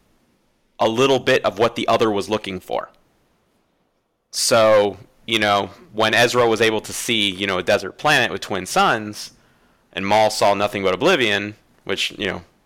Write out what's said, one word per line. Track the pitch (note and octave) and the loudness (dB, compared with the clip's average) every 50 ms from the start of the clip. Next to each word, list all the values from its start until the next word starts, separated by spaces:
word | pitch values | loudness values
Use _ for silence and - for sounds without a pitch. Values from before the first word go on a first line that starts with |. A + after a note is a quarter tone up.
| _ _ _ _ _ _ _ _ _ _ _ _ _ _ _ - | _ _ _ _ _ _ _ _ _ _ _ _ _ _ _ -2
a | A2+ A#2 | -2 0
little | A2+ A#2 C3+ C#3 C3+ B2+ | 2 2 2 2 2 0
bit | C3 C3+ C3 - - | 2 2 0 2 0
of | G#2+ F#2+ F#2+ | -2 0 0
what | A2+ A2+ - - | 0 0 0 -2
the | A2 - | 0 0
other | G#2+ A2 A#2 A2 | 2 2 2 2
was | G#2 G2+ F#2 F2 | 0 -2 -2 -2
looking | G#2+ G#2 - G2 F#2+ F#2 | -4 -4 -4 -6 -10 -10
for. | - - A#1 - - - _ _ _ _ _ _ _ _ _ _ _ _ _ _ _ _ _ _ _ _ _ _ _ _ _ _ _ _ | -10 -6 -6 -6 -8 -8 _ _ _ _ _ _ _ _ _ _ _ _ _ _ _ _ _ _ _ _ _ _ _ _ _ _ _ _
So, | - - - - B2+ A#2 A2 A2 A2 G#2 G#2 G2+ F#2 F#2 - - _ _ - | -8 -4 -2 2 4 4 6 6 6 6 4 2 -2 -6 -16 -20 _ _ -8
you | - A2+ A2 | -4 -2 0
know, | G#2 G#2 G2+ G2+ G2 F#2+ - - - - - | 2 2 2 0 0 -4 -8 -18 -20 -14 -4
when | G#2+ A2 A2 A2 | -2 0 2 2
Ezra | A2 A#2+ A#2+ A#2+ B2 A#2+ A#2 | 4 2 2 4 2 2 2
was | A2+ G#2 | 2 2
able | A#2 A2+ A2 G#2+ | 2 2 0 -2
to | - - G2 | -4 -8 -10
see, | - - - A#2 A2 G2+ G2+ | -10 -4 -2 -2 0 0 -2
you | F#2 F#2 G2+ G2 | -2 -4 -4 -4
know, | F#2+ F2+ | -2 -4
a | F2+ | 0
desert | G#2+ G#2 G2+ G2+ F#2 - - | 0 0 0 -2 -6 -12 -4
planet | - D3 D3+ C3+ A#2 G2 | -2 0 2 2 2 0
with | E2 G2 | -4 -6
twin | - - G#2 F#2 F#2 | -8 -8 -8 -8 -6
suns, | - - F3+ G3+ F3+ C3 A2 G#2+ G#2 G#2 - - - _ _ _ _ _ _ _ _ _ _ _ _ | -4 0 0 2 2 0 -2 -4 -8 -12 -12 -16 -18 _ _ _ _ _ _ _ _ _ _ _ _
and | - - F#2+ | -10 -8 -2
Maul | G2 G#2 A2 A2 G#2+ | 2 2 4 4 2
saw | - - A#2+ G2+ G2+ | 2 2 2 2 2
nothing | G2 G#2 G2+ - G2+ G2 | 2 0 -2 -2 -2 -2
but | F#2 F#2+ | -2 -2
oblivion, | F#2 C3 F3 F#3+ D3 B2 G#2+ G2+ G2+ G2+ G#2 G#2+ _ _ _ _ _ - | 0 0 0 2 2 0 0 0 -2 -4 -6 -12 _ _ _ _ _ -8
which, | - G2 F#2 - - | -8 -6 -6 -6 -8
you | - - G#2 F#2+ | -6 -6 -6 -6
know, | F2+ F2+ F2 _ _ _ _ | -6 -8 -12 _ _ _ _